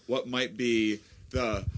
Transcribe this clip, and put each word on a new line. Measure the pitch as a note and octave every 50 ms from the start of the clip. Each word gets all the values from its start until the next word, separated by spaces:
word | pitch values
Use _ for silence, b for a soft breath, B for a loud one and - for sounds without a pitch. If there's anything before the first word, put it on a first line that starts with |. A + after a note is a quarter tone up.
| -
what | - B2+ C3 - B2
might | B2 B2+ B2+ A#2+ G#2
be | G#2+ B2+ A#2+ A#2 A2+ A2 G#2+ G#2+ G2+ B B B B B -
the | - B2+ B2 A#2 G#2+ G2 F#2+ - -